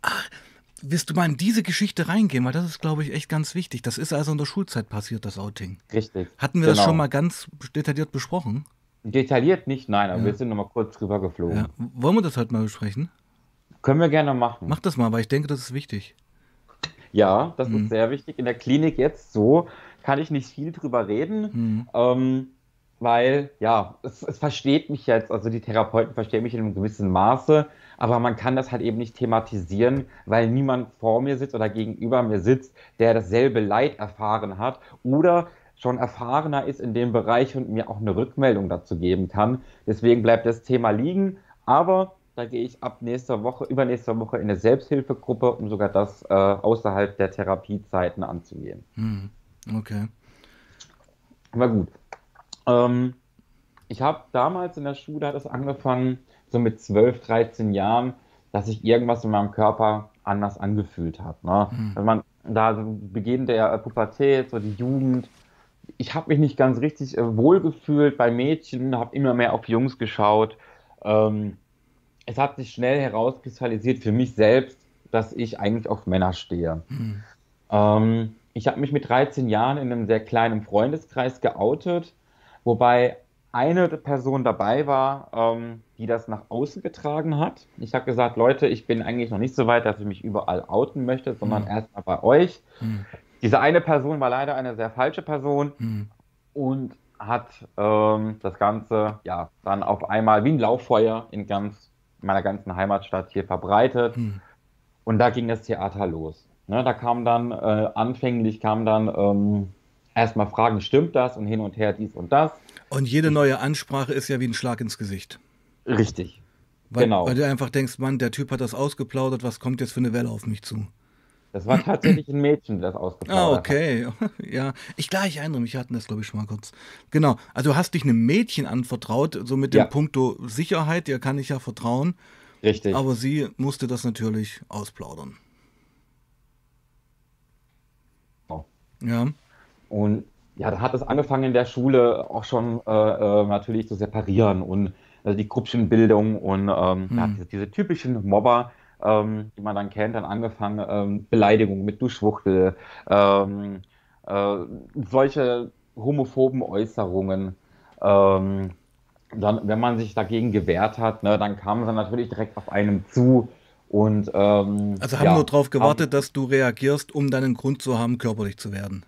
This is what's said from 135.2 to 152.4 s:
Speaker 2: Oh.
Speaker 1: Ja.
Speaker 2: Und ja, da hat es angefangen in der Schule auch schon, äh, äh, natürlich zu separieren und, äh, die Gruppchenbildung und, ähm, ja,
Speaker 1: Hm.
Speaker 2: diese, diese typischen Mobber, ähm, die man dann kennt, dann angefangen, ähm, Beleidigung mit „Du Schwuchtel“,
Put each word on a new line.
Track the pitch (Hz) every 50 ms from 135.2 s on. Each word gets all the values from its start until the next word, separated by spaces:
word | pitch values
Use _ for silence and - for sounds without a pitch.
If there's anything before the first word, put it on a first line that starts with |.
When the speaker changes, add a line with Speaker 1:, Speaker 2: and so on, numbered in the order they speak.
| 69 67 - _ _ _ _ _ _ _ _ _ _ _ _ _ _ _ _ _ _ _ _ _ _ _ _ _ _ _ _ _ _ _ _ _ _ _ _ _ _ _ _ _ _ _ _ _ _ _ _ _ _ _ _ _ _ _ _ _ _ _ _ _ _ _
Speaker 2:
Oh. | 82 80 76 _ _ _ _ _ _ _
Speaker 1:
Ja. | - 120 117 117 117 147 151 _ _ _ _ _ _ _ _ _ _ _
Speaker 2:
Und | - 104 104 104 104 104 - _ _ _ _ _ _
ja, | - 98 107
da | 101 92
hat | 120 127 -
es | 127
angefangen | 139 - 131 143 143 - 139 131 135
in | 131
der | 123 123 123
Schule | 123 - 131 123 135 135 127 120 120 117 - - -
auch | - 117 110
schon, | - - 120 113 117 113 117 -
äh, | 110
äh, | 110 107 107 107 95 - 107 101 101 104 104
natürlich | 104 104 101 101 - 113 113 110 110
zu | 113
separieren | 95 104 101 - 110 107 - 98 104 113 104 98 92
und, | 87 - 92 101 101 92 95 _ _ _ _ _ _
äh, | 104 101
die | 101 104 104
Gruppchenbildung | - 123 - - - 120 113 90 113 113 113 107 110 104 107 110 107 -
und, | - 95 98 95 98 101
ähm, | 95 - 90 92 92 95 95 92 120
ja, | 120 113
Speaker 1:
Hm. | 110 104
Speaker 2:
diese, | 104 90
diese | - - 98 101 101
typischen | - - 202 - 175 - - 127 123 113 98 98
Mobber, | 98 104 104 123 120 120 123 123 - _ _ _ _ _
ähm, | - 101 110 107 104 107 110 107 107 107 _
die | -
man | 101 107 101
dann | 101 101 98
kennt, | - 104 104 110 113
dann | 113 92
angefangen, | 76 101 113 113 110 110 - 104 101 104 104 101 -
ähm, | - 104 101 101 101 101 98 _
Beleidigung | - 113 104 101 107 107 110 95 98 95 95
mit | 104 104 -
„Du | 131 123
Schwuchtel“, | - - 104 107 104 -